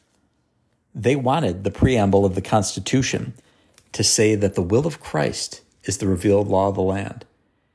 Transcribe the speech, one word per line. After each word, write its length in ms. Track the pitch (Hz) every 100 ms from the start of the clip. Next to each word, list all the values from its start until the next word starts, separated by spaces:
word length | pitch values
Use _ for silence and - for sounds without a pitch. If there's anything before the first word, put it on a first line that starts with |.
| _ _ _ _ _ _ _ _ _
They 220 | - 117 143
wanted 480 | 123 147 120 90
the 60 | 98
preamble 560 | - 131 123 101 98 98
of 80 |
the 80 | 92
Constitution 880 | - 110 104 - 98 131 127 - - - _ _ _ _ _
to 120 | -
say 300 | 104 - 107
that 220 | 107 98 98
the 40 |
will 240 | 87 110 156
of 140 | 151
Christ 640 | - - 65 - - - _ _
is 120 | - 95
the 120 | 98
revealed 400 | 92 104 101 104
law 200 | 95 98
of 60 |
the 80 | 98
land. 420 | 95 98 98 - - _ _ _ _